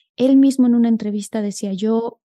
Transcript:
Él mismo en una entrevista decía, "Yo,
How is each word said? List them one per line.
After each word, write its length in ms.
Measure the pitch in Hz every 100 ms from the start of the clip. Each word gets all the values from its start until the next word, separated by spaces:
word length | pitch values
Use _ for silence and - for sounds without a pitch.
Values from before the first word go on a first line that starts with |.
| _ -
Él 200 | 262 269
mismo 300 | 269 262 247
en 80 |
una 140 | 240 233
entrevista 520 | 226 208 208 202 220
decía, 320 | 208 196 202
"Yo, 480 | 190 214 226 233 - _